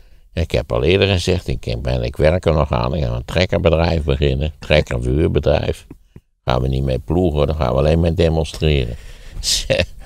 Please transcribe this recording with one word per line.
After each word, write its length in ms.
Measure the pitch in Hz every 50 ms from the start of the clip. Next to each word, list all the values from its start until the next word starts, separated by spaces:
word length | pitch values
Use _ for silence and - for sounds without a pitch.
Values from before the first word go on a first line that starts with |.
| - - - - - - -
Ik 180 | - 80 -
heb 200 | - - - -
al 120 | 58 60 64
eerder 240 | 78 92 98 101 98
gezegd, 400 | 98 90 - 92 90 90 - -
ik 340 | 65 - - - 58 60
ben, 220 | 64 64 64 64 60
ik 120 | 58 -
werk 300 | - 73 76 85 92 -
er 80 | 82 78
nog 180 | 76 73 -
aan, 240 | 67 60 58 62 76
ik 80 | 82 69
ga 60 | 58
een 160 | 58 60 60
trekkerbedrijf 800 | - - 82 92 - - 87 85 82 80 80 82 85 82 80 71
beginnen. 500 | 71 69 69 73 69 65 67 73 76 - -
Trekkerverhuurbedrijf. 1300 | - - 76 76 73 - 65 60 60 62 65 73 82 90 85 - - - - - - - - - - - - - _ _ _ - - _ _ _ _
Gaan 160 | 64 62 64
we 60 | 64 65
niet 160 | 67 65 67
mee 160 | 67 64 62
ploegen, 480 | - - 80 87 92 85 73 73 71 67
dan 80 | 76
gaan 160 | 76 73 60
we 60 | 62 67
alleen 220 | 69 76 80 82
maar 160 | 85 85 82
demonstreren. 800 | - 85 82 80 80 78 - - - 80 78 73 69 62 58 58 - - - - - - - - -
<laughs> 340 | - - - - - - - - - - - - -